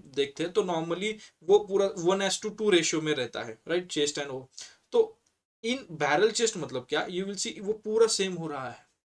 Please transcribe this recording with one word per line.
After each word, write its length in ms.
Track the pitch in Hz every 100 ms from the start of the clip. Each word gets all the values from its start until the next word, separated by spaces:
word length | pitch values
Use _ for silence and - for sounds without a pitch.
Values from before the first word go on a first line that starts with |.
| - 139
देखते 280 | 139 -
हैं 100 | 170
तो 100 | 208
normally 500 | 185 165 165 175 214 214 - _
वो 160 | 175 208
पूरा 300 | 202 196 196
one 320 | 190 165 196
as 200 | 196 - 214
to 60 |
two 200 | 208 214
ratio 300 | 170 160 160
में 120 | 156
रहता 300 | 139 120 -
है, 180 | 113 110 -
right? 240 | 175 180
Chest 280 | 151 147 151
and 80 | 143
वो। 220 | 131 127 - - _ _
तो 300 | 240 220 - _ _ _ _ 226
in 140 | 269
barrel 520 | 208 151 143 151 220
chest 260 | 214 226 180
मतलब 280 | 139 127 -
क्या? 180 | 151 185
You 160 | 180
will 140 | 196 196
see 220 | 233 220
वो 120 | 202
पूरा 340 | 214 214 220 220
same 260 | - 190
हो 140 | 175 160
रहा 220 | 143 127
है। 240 | - _ _ _